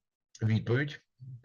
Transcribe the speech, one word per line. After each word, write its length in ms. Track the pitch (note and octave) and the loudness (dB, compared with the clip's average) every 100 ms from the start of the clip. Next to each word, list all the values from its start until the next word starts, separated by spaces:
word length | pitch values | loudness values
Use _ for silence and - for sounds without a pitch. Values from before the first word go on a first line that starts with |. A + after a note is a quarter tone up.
| _ _ _ - | _ _ _ -4
відповідь. 580 | A2 A2 - B2 D3 - _ _ - B2+ | 2 2 2 0 0 -6 _ _ -18 -18